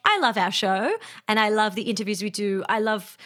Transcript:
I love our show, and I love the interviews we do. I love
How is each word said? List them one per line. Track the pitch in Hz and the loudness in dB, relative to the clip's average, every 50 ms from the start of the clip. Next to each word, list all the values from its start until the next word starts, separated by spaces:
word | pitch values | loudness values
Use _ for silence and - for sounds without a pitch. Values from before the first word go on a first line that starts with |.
| - | 2
I | 403 427 392 | 2 2 4
love | 302 240 196 | 2 2 2
our | 214 180 185 | 2 0 0
show, | - - 220 190 190 190 226 302 440 440 - - - - - | 0 0 0 2 2 2 0 0 -2 -4 -6 -12 -20 -8 -4
and | - 214 220 | 0 2 2
I | 214 208 | 4 4
love | 214 214 214 214 185 | 4 2 2 2 0
the | 220 - | -4 -4
interviews | 240 214 220 214 202 208 175 | -4 -4 -2 -2 -2 -4 -4
we | 202 208 | -4 -6
do. | - - 208 202 196 190 - - | -4 -2 -2 -2 -2 -2 -2 0
I | 214 214 | 0 0
love | 214 220 214 202 - - - - - | 0 0 0 -2 -4 -10 -18 -20 -20